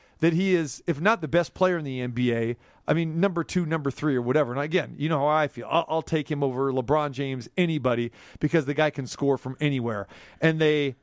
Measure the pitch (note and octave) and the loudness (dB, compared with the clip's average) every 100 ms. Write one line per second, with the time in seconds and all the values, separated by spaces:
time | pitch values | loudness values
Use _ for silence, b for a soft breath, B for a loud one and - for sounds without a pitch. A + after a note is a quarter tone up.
0 | b b E3 E3 F#3+ F3 D3+ - - C#3+ | b b 2 2 2 2 0 -6 -4 0
1 | F#3 A3 D#3 E3 - - F#3 F3 D3 B2+ | 2 2 0 0 0 0 0 0 -4 -4
2 | B2 A#2+ B2 A#2 A2+ A#2 b b - D#3 | -4 0 0 2 -2 -4 b b -2 0
3 | E3 D#3+ G3 E3+ D#3 F3+ D#3+ D#3+ C#3 - | 0 0 0 0 -2 -2 0 -2 -2 -2
4 | D3+ B2+ A#2+ D3 B2+ B2+ D3+ E3+ A#2+ A#2 | 0 0 2 2 2 -2 -2 -2 -2 -4
5 | D3+ D3+ D3 D#3 D3 - A2+ D#3 - D#3+ | -2 0 2 2 0 -4 -2 -2 0 -2
6 | - D#3 D3 D3 C#3 B2+ C3+ C3 A#2 D3+ | -2 -2 -2 -2 -2 0 0 0 2 2
7 | D3 B2+ C#3 C3 A2+ - F3 D#3 B2+ A#2+ | 0 -4 -4 -6 -6 -2 0 2 0 0
8 | A#2+ B B B D3+ E3+ C#3 D3 D3+ C#3+ | -2 B B B 0 2 2 0 0 0
9 | B2+ - C#3 C3 C3 B2+ D3+ C3+ A#2 G#2 | -6 -2 0 0 -2 -4 -2 0 -2 -4
10 | G2 B B B D#3+ D#3+ D#3 D3+ C#3 B2+ | -8 B B B 0 4 2 2 0 -4